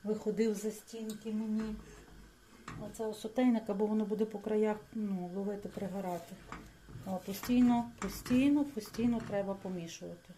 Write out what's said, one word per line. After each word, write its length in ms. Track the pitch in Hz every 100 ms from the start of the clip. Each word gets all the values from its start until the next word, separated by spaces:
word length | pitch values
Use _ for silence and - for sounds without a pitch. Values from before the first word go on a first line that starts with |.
виходив 500 | 202 214 220 190 226
за 160 | 196 214
стінки 600 | 214 - 226 220 214 226
мені. 420 | 214 220 214 220 214 - - - - - - - - - - 208
Оце 200 | - 220
осотейника, 680 | 214 220 - 254 226 220
бо 120 | 202 214
воно 180 | 214
буде 200 | 208 208
по 140 | 220 202
краях, 380 | 214 214 214 214 -
ну, 380 | 226 208 190 175
ловити, 340 | 185 202 202 196
пригорати. 680 | - 196 190 185 175 - 190 - - - - - - 190
О, 100 | 185
постійно, 760 | - 196 - 247 247 240 233 -
постійно, 680 | 196 - - 247 285 294
постійно 560 | 285 214 - - 240 226
треба 340 | 220 202 190
помішувати. 800 | 196 190 185 165 - 175 170 -